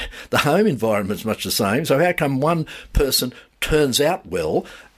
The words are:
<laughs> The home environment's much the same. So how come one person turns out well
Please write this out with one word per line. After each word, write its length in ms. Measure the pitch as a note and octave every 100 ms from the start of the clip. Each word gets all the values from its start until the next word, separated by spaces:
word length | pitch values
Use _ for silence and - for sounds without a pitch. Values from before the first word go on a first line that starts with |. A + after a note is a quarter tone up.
| -
<laughs> 160 | - -
The 80 | B2
home 280 | D3+ E3+ A3
environment's 580 | B2+ A2 G#2 G2 G2 A2
much 180 | G2+
the 80 | G2
same. 320 | - G2+ A#2+
So 160 | D#3 C#3
how 140 | F3
come 260 | F3 D3 C3+
one 260 | D3 E3+ D3+ - -
person 400 | - C#3 - B3+ - - -
turns 400 | - D3+ C#3+ A#2
out 260 | D3 F#3 -
well 380 | F2+ D#2+ D#3+ - - -